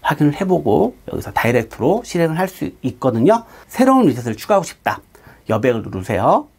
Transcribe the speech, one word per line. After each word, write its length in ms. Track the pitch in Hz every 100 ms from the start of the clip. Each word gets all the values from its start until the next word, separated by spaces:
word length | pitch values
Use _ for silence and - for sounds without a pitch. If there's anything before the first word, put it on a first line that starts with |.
확인을 380 | - 151 147 143
해보고 560 | 190 170 147 147 226 - -
여기서 200 | - -
다이렉트로 720 | - 117 120 113 - 127 208
실행을 340 | - 180 165 160
할 80 | 190
수 220 | - 127 -
있거든요. 640 | 131 - 131 117 143 226 - - -
새로운 400 | - 262 262 202
위젯을 280 | 120 120 107
추가하고 280 | - 202 165
싶다. 360 | - - - _ - - - -
여백을 340 | 110 127 117
누르세요. 640 | 101 92 92 98 120 208 -